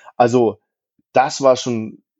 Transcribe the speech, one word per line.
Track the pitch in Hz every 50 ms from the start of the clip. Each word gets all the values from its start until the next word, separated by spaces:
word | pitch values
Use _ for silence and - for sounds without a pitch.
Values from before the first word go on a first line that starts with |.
| _ - -
Also, | - 120 120 120 127 120 107 98 - _ _ _ _ _ _ _ _ _ _
das | - 131 131 147 - -
war | 135 131 127 123
schon | - 131 120 110 110 110 - - _ _ _ _